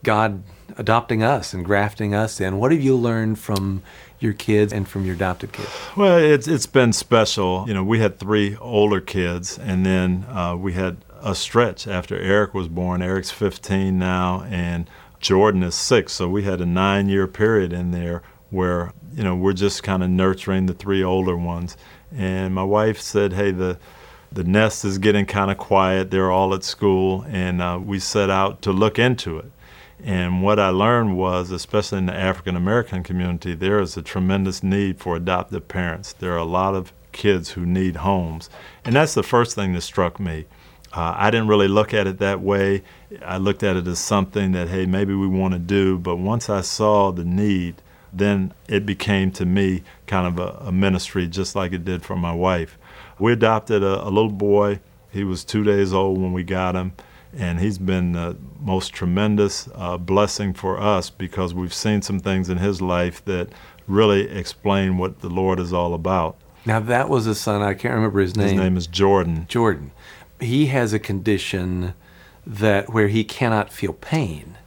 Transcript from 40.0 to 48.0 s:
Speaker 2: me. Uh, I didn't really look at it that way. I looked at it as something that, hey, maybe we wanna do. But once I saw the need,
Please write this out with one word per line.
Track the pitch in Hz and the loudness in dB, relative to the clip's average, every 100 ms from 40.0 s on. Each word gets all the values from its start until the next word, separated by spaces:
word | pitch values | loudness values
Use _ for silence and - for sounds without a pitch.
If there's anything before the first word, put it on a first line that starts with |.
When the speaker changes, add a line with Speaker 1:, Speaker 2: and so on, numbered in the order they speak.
| 90 - | 0 0
Speaker 2:
me. | 92 80 80 - - - - | -6 -6 -10 -18 -20 -20 -14
Uh, | - 85 82 | -6 -4 0
I | 101 | 2
didn't | 113 110 | 2 4
really | 107 98 | 4 6
look | 101 107 | 4 2
at | 110 95 | 0 0
it | 95 | 0
that | 98 98 | -2 0
way. | 95 101 98 98 - - - - | 0 2 2 0 -4 -20 -20 -16
I | - 92 | -8 -2
looked | 95 98 | -2 0
at | 104 92 | 0 0
it | 90 | -2
as | 87 | -6
something | - 101 95 104 98 | 0 0 0 -2 0
that, | 92 87 | 0 -2
hey, | 92 92 | -2 0
maybe | 95 98 | 0 0
we | 98 98 | 0 0
wanna | 95 92 90 | 0 0 -2
do. | 87 101 95 92 | 0 2 2 0
But | 87 87 | -2 -4
once | 95 117 - | -2 -4 -2
I | 101 | -4
saw | 90 - 107 104 98 | -2 0 2 4 2
the | 90 | 0
need, | 87 90 104 95 87 85 - - | -2 0 2 0 -2 -8 -20 -20